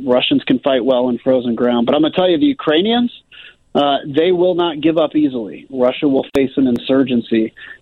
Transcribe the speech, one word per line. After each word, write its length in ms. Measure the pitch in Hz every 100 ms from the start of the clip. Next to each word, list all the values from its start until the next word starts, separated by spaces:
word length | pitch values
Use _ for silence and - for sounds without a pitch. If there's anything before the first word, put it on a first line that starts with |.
Russians 400 | 131 123 - 139 -
can 140 | 127
fight 260 | 143 131 120
well 240 | 123 127
in 80 | 120
frozen 380 | 131 127 123 113
ground. 300 | 120 120 120
But 80 | 147
I'm 60 |
gonna 100 | 156
tell 160 | - 185
you, 80 | 160
the 80 | 143
Ukrainians, 680 | 135 - 156 208 240 240 - _ - - _ _ -
uh, 220 | 143 139 151
they 260 | 139 175
will 240 | 175 180 170
not 240 | 170 151
give 160 | 156 160
up 180 | 147 151
easily. 500 | 147 123 101 - -
Russia 380 | 131 123 - 147
will 180 | 135 123 139
face 160 | 131 -
an 100 | 131
insurgency, 880 | 120 - 135 131 120 - 113 113 - - -